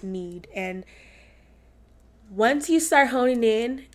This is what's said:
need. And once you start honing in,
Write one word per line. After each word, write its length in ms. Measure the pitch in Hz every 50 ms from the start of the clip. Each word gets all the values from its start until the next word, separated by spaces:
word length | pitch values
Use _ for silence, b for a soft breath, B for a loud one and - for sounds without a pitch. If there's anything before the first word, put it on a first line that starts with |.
need. 460 | 196 190 190 185 180 175 175 175 - - -
And 300 | 190 185 185 185 185 185 b b b b b b b b b b b b b b b b b b b _ _ _ _ _ _ _ _ - 214
once 380 | 190 196 220 247 285 285 285 -
you 120 | 330 320
start 280 | 320 - 320 277 277 240
honing 360 | 254 254 247 254 254 240 226
in, 400 | 220 220 220 233 240 262 269 - -